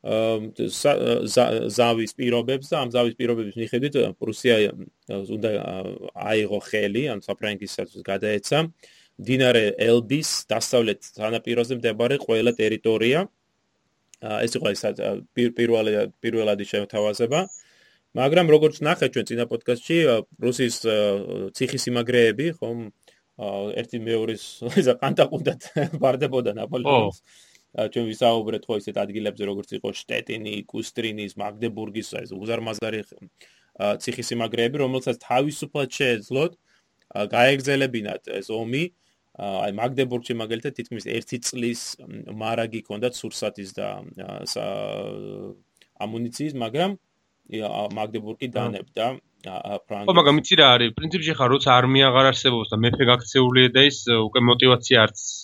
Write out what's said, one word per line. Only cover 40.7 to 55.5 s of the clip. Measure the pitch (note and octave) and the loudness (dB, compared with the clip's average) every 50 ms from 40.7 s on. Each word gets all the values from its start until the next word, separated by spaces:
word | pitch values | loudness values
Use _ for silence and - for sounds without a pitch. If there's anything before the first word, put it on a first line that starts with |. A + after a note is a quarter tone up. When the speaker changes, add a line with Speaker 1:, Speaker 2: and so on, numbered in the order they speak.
| - | -10
Speaker 1:
თითქმის | - A#2 - B2 A2 - | -10 -12 -10 -10 -12 -8
ერთი | - A2+ A2+ A2+ - - A#2+ | -6 -8 -8 -6 -8 -10 -8
წლის, | A#2+ - - C3 A#2+ A#2+ A#2+ A#2 - - - _ | -8 -8 -6 -4 -4 -4 -4 -6 -10 -14 -14 _
მ, | B2+ - A2 A2 A2 - G#2 | -16 -18 -16 -16 -14 -14 -12
მარაგი | G#2+ A2 A2 A#2 A#2+ A#2 A2+ G#2+ A2 | -8 -6 -4 -2 -2 -4 -4 -6 -10
ჰქონდათ | - _ G#2 G#2 A#2 B2 A#2+ | -10 _ -8 -4 -4 -4 -6
სურსათის | - - A2 - - - G#2+ G#2 - G2+ F#2+ - - | -6 -12 -10 -8 -6 -6 -6 -6 -8 -14 -12 -10 -8
და, | G2+ G2+ G2+ G2 - - - | -8 -8 -8 -10 -14 -18 -18
ა, | - F#2+ F#2+ G2 G2+ | -16 -14 -14 -12 -12
სა-, | G2 G2 - G#2+ G#2+ G2+ G2 G#2 - - G#2 - G2+ G#1 G#1 G#1 G1+ G1+ G1+ G1+ - - G2+ G2+ _ _ _ _ _ _ _ | -10 -10 -8 -6 -6 -6 -6 -6 -6 -6 -8 -8 -8 -10 -10 -12 -12 -12 -12 -12 -12 -14 -16 _ _ _ _ _ _ _ _
ამუნიციის, | _ G#2 G#2+ A2+ A2+ A#2+ A#2 A#2+ - D3 D#3 C#3+ C3 | _ -10 -8 -6 -6 -8 -8 -6 -6 -8 -6 -6 -6
მაგრამ, | A#2 A2 A2+ D3 F3 G3 G3+ F#3 _ _ _ _ _ _ _ _ _ _ | -6 -4 -2 -2 -2 -2 -2 -6 _ _ _ _ _ _ _ _ _ _
ია, | - A2 G#2+ G#2 | -10 -6 -6 -6
ა, | G#2+ - G#2 G#2 G2+ | -4 -4 -6 -6 -4
მაგდებურგი | G#2+ G#2+ A2 G#2+ A#2 G#2+ G#2 A2+ _ C#3 B2+ | -6 -6 -6 -6 -8 -8 -8 -10 _ -10 -6
Speaker 2:
ხო. | A#2 | -4
Speaker 1:
დანებდა, | A2 G#2 G2+ G2+ G2 F#2+ _ _ A2+ A2 A#2+ C3 - _ _ _ _ - | -4 -4 -4 -6 -8 -12 _ _ -4 -4 -4 -4 -6 _ _ _ _ -16
ა, | F#2+ F#2 | -12 -12
ა, | F#2 - - G#2 | -10 -8 -6 -8
ფრანგებს. | G2 _ _ G#2 G2+ G#2 C#3 | -8 _ _ -10 -4 0 4
Speaker 2:
ხო, | F#3 E3+ | 6 6
მაგრამ | D#3 C#3+ C#3+ D3+ | 8 8 6 4
იცი | C3+ - - | 4 2 6
რა | E3 D3+ C3+ | 8 8 8
არის? | B2 A#2+ A#2+ A2+ A2 - | 8 6 4 0 0 -4
პრინციპში, | D3+ D#3 E3 F#3 D#3 D#3 D#3+ | -6 -4 -4 -4 -2 -2 0
ხა, | C#3 C#3 | 2 2
როცა | A#2+ C3 C#3 C3 C#3 | 4 4 4 4 6
არმია | B2+ B2+ B2 B2+ C3+ C3+ C3+ C3+ | 6 6 6 6 6 6 6 8
აღარ | B2 B2+ C3+ C3+ | 8 8 6 6
არსებობს | B2+ - - C3+ B2 A#2 G#2+ - A2+ | 4 4 0 0 0 0 -2 -2 0
და | G#2+ | 2
მეფე | A2+ A#2+ A2+ - C#3 | 2 2 4 4 4
გაქცეულია | A#2+ B2 B2 A#2 - - C3+ B2+ B2 B2 B2+ B2+ B2 | 4 4 4 2 0 4 4 4 6 6 6 6 6
და | A#2 C3 C#3 | 6 6 6
ის, | C#3+ C3+ - | 6 4 0
ე, | - A#2+ A#2 A2+ | 0 2 2 2
უკვე | A2 G#2+ - B2+ | 2 2 2 4
мотиваცია | A#2+ B2 B2 A#2+ C3 B2+ B2 A#2+ A#2+ - C3 A#2+ A2 | 6 6 6 6 6 6 6 6 4 4 6 6 6
არც | G#2+ - - - - - - - _ | 4 2 -6 -12 -12 -12 -12 -16 _